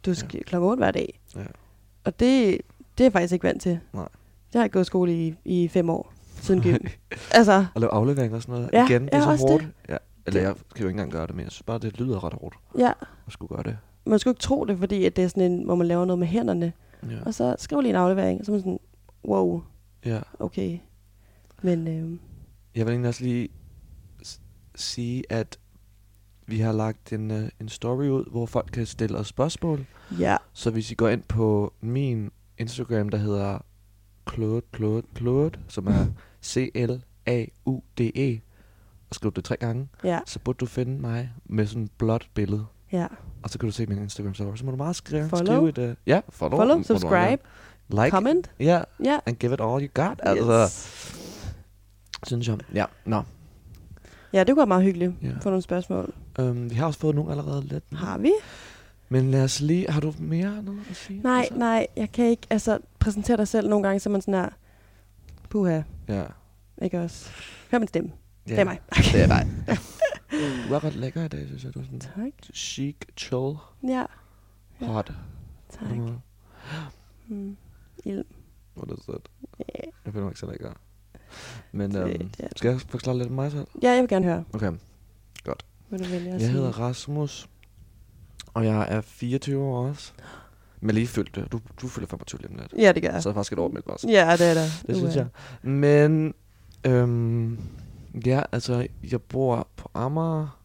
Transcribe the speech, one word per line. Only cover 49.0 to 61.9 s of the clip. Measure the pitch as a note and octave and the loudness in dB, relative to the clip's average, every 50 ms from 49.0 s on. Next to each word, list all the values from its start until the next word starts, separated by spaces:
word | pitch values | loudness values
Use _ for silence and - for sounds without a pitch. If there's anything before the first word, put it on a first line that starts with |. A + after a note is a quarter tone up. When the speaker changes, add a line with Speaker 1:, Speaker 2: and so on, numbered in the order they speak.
| - | 0
Speaker 1:
Ja. | C4 D4 - - | 2 2 2 0
Speaker 2:
And | A2+ A#2+ | -4 -2
give | - - A#2+ C3 | -2 0 -2 0
it | C3 | 0
all | A2 A2 A#2+ C#3 | 0 0 0 -2
you | C#3+ C3+ - | -2 -2 0
got, | B2+ D3+ G3 - - - | 0 0 0 -2 -2 0
Speaker 1:
Yes. | F#2+ G2 - | 2 2 4
Speaker 2:
altså. | A2+ A#2 A2+ A#2 A2 F#2 - - - - - - - - - - - - - - - - - - - - - _ - - - _ _ _ - - - | 4 6 6 6 6 4 2 -6 -14 -16 -16 -16 -16 -14 -14 -14 -16 -16 -14 -12 -12 -12 -12 -12 -20 -20 -20 _ -20 -20 -20 _ _ _ -14 -14 -6
Synes | - B2 A#2+ A#2 A#2 | -6 -4 -2 -2 -2
jeg. | A2 G2+ - - - | -2 -4 -6 -4 -2
Ja, | G2+ G2+ - - - - | -2 -2 -2 -6 -10 -4
nå. | - A2+ G#2 - - - - - - - - - - - - - - - - - - - - - - | -2 -2 -2 -2 -4 -14 -20 -20 -20 -20 -20 -20 -20 -20 -20 -20 -20 -20 -20 -20 -20 -20 -20 -12 0
Speaker 1:
Ja, | - F#3+ | 2 4
det | F#3 A#3 | 6 6
kunne | C#4 | 6
være | D4+ C#4 | 6 6
meget | G#3 F#3 F#3 F#3+ | 6 6 6 6
hyggeligt | G3 F#3 E3+ F3 F3+ F3+ - | 4 4 2 0 0 0 -2
Speaker 2:
Ja. | - C3 | -6 -4
Speaker 1:
at | B2+ C3+ | -4 -2
få | - G3+ | -2 0
nogle | F#3+ F#3+ | 0 0
spørgsmål. | F3+ - F3+ F3+ F3+ - F#3 - F2+ - - - - - - - | 0 -2 -4 -4 -2 -2 -4 -4 -4 -6 -10 -14 -20 -10 -4 -2
Speaker 2:
Øhm, | B2+ B2+ A#2+ A#2+ A#2+ A#2 | 0 0 0 -2 -4 -4
vi | A#2 | -2
har | A2+ D3+ | 0 0
også | E3 D3 - | 0 -2 0
fået | - D#3 D3 | 0 2 2
nogle | D3 D3+ D#3+ | 2 0 -2
allerede | D3 D3 D3 D3 C#3+ C#3+ C#3 | -4 -4 -4 -4 -6 -6 -6
lidt. | C#3+ C#3+ D3+ - - | -6 -8 -8 -8 -10
Speaker 1:
Har | D3 D#3 F3+ G3 F#3+ - | -8 -6 -6 -4 -4 2
vi? | G#3 D4+ G4+ A4 - - - - - - - - - - - _ _ - | 4 4 4 4 2 -8 -18 -18 -20 -20 -20 -20 -20 -20 -20 _ _ 0
Speaker 2:
Men | B2+ C3 C3 C3 | 2 2 4 4
lad | C3 C3+ C3 | 4 4 4
os | C3+ - - | 2 0 0
lige, | C#3+ D3+ E3 F3+ F#3+ - | 0 2 2 2 2 0
har | D3 D#3 | 0 0
du | D3+ D#3 D3+ D#3 | 0 -2 -4 -6
mere | D#3+ D#3 D#3+ E3 F#3 G3+ G#3 G#3+ | -4 -2 -2 0 -2 -2 -4 -6
noget | G#3 G3 G3+ G#3 G#3 F#3 | -8 -10 -10 -10 -12 -12
at | F3+ | -14
sige? | - - - F#3+ G3+ | -14 -12 -12 -10 -2
Speaker 1:
Nej, | G#3+ B3+ B3+ B3+ | 0 2 4 4
Speaker 2:
Altså | B3 - A#3+ | 2 0 -2
Speaker 1:
nej, | B3 A#3+ A3+ A3+ A3+ - - | 0 0 2 2 2 0 0